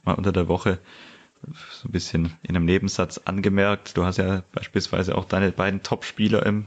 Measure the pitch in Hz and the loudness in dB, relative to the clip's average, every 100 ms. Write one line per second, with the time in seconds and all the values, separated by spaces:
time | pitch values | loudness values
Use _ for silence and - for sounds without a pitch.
0 | - - 95 92 80 87 104 90 - - | -2 0 2 2 2 2 0 -2 -6 -20
1 | - - _ _ - - - - - 92 | -20 -20 _ _ -16 -16 -18 -12 -6 -4
2 | - 87 82 - - 87 85 92 98 - | -2 0 -2 -4 -4 0 4 4 2 -2
3 | 87 - - 98 98 98 101 101 - - | -2 -4 -6 -2 2 4 2 0 -2 0
4 | 90 92 92 95 - - - 98 - 92 | 0 2 0 -2 -4 -10 -4 -4 -2 -2
5 | 92 - 92 95 98 - 95 98 - 117 | 0 -2 0 0 2 2 0 -2 -4 -6
6 | - - 104 104 110 104 | -6 0 2 2 2 0